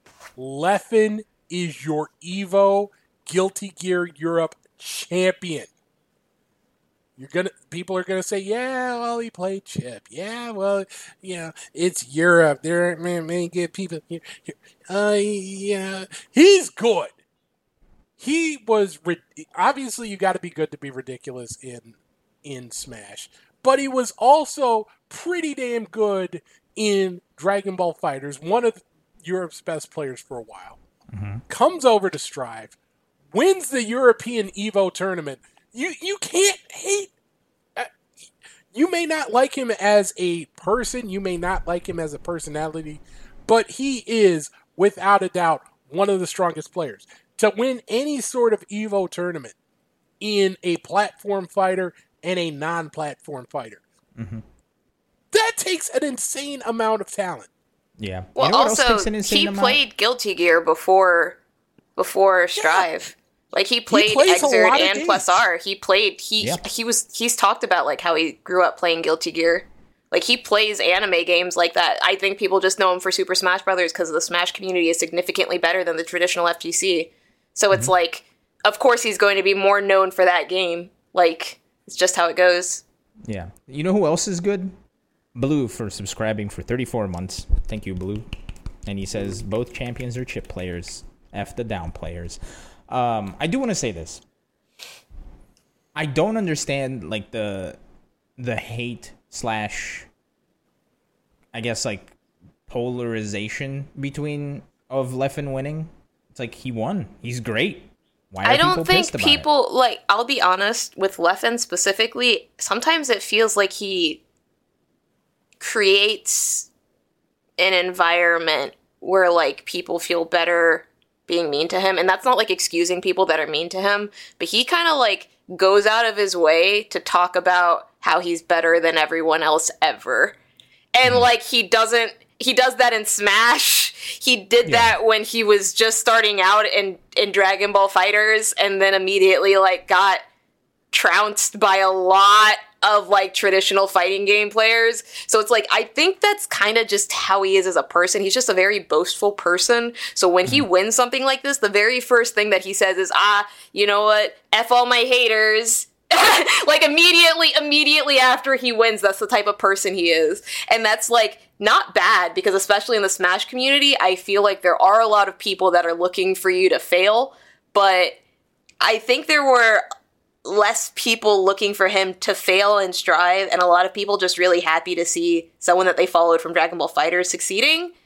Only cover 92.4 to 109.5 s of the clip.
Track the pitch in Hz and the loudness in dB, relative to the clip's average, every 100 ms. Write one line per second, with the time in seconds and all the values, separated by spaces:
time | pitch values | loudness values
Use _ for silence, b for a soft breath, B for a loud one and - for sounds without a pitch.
92.4 | B B B B - 127 120 110 98 - | B B B B -8 -4 -2 -4 -6 -8
93.4 | 160 262 240 - 120 82 78 - _ _ | -6 -4 -4 -4 -6 -8 -14 -18 _ _
94.4 | _ _ _ B B B _ - - - | _ _ _ B B B _ -20 -20 -20
95.4 | _ _ _ _ _ 151 156 135 202 220 | _ _ _ _ _ -8 -4 -2 0 -2
96.4 | 180 147 - 139 131 127 82 107 - 113 | -4 -4 -4 -6 -6 -8 -8 -10 -8 -8
97.4 | 104 98 90 - _ _ _ _ _ - | -6 -8 -10 -14 _ _ _ _ _ -12
98.4 | 120 113 - 117 120 113 - - _ - | -8 -8 -8 -10 -10 -12 -18 -20 _ -10
99.4 | 120 107 104 - - - - _ _ _ | -6 -6 -6 -10 -12 -14 -20 _ _ _
100.4 | _ _ _ _ _ _ _ _ _ _ | _ _ _ _ _ _ _ _ _ _
101.4 | _ 117 117 110 120 101 - _ _ _ | _ -8 -6 -6 -6 -8 -14 _ _ _
102.4 | _ _ - 123 123 123 120 113 104 101 | _ _ -12 -8 -6 -6 -6 -6 -6 -8
103.4 | 107 - 135 139 139 143 139 147 147 147 | -8 -10 -10 -10 -12 -10 -10 -8 -8 -8
104.4 | 143 143 - _ - 135 127 127 135 147 | -8 -12 -16 _ -8 -6 -4 -4 -4 -6
105.4 | 143 131 139 160 160 - _ _ _ - | -8 -8 -8 -8 -12 -16 _ _ _ -12
106.4 | 120 - 131 113 123 202 107 - 120 123 | -12 -10 -8 -6 -4 -6 -8 -12 -12 -8
107.4 | 113 110 139 123 - _ _ _ _ 95 | -4 -2 -2 -4 -18 _ _ _ _ -2
108.4 | - 285 349 349 349 370 339 - 294 294 | 2 4 2 0 2 0 0 0 0 2
109.4 | 302 | 2